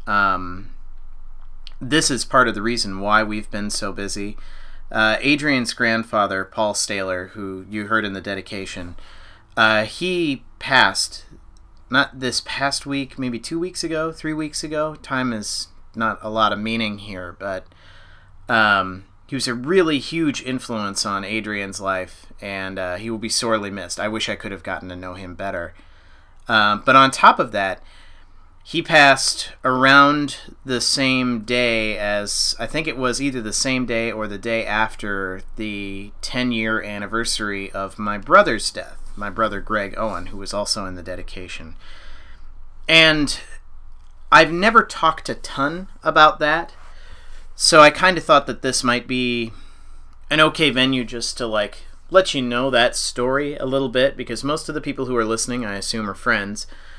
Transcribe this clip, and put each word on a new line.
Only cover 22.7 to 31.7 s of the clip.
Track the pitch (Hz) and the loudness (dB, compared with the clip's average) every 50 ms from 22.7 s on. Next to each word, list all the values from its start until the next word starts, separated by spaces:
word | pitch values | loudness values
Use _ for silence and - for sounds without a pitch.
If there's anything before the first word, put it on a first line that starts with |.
| 95 95 | -6 -6
uh, | 92 90 90 | -6 -6 -6
he | 92 110 113 | -6 -6 -6
will | 113 107 | -6 -6
be | 110 107 | -4 -4
sorely | - - 123 117 110 107 101 101 | -2 -2 0 0 0 0 -2 -4
missed. | 98 101 90 87 - - | -6 -8 -8 -8 -6 -4
I | 98 107 | -4 -4
wish | 107 110 - - | -2 -4 -4 -4
I | 104 | -6
could | - - 107 | -6 -8 -10
have | 98 90 - | -12 -10 -8
gotten | 98 92 87 90 92 | -8 -8 -8 -8 -10
to | 90 | -12
know | 90 90 92 90 | -12 -12 -12 -12
him | 95 95 90 90 | -12 -12 -12 -10
better. | 85 98 98 95 90 85 82 - - - - - - - - - - - - - - - - | -8 -8 -6 -6 -6 -8 -8 -12 -18 -20 -20 -20 -20 -20 -20 -20 -20 -20 -20 -20 -12 -2 2
Um, | 117 110 104 104 104 101 - | 4 6 6 6 4 2 4
but | - 131 135 | 6 8 8
on | 135 135 | 8 8
top | - - - 214 - - | 6 6 6 8 8 6
of | 160 120 110 | 2 -2 -2
that, | 101 98 95 90 - - - - - - - - - - - - - - - - - | -2 -2 -2 -2 -6 -10 -16 -20 -20 -20 -20 -20 -20 -20 -20 -20 -20 -20 -20 -20 -20
he | - - - 165 | -12 -6 -4 -4
passed | 160 - 165 156 143 139 135 127 - - - - - - - - - | 0 4 6 8 8 8 8 6 4 0 -2 -2 -6 -10 -8 -2 0
around | 131 127 131 131 135 139 143 143 143 147 147 147 139 - - - - - - - | 0 2 4 6 8 10 10 8 8 6 2 0 -2 -4 -8 -14 -18 -20 -12 -6
the | 131 127 120 | -4 -2 0
same | - - - 143 135 131 131 127 127 123 123 113 | 0 0 2 2 2 2 2 2 2 0 -2 -2
day | 104 110 123 123 123 120 | -2 0 0 2 2 2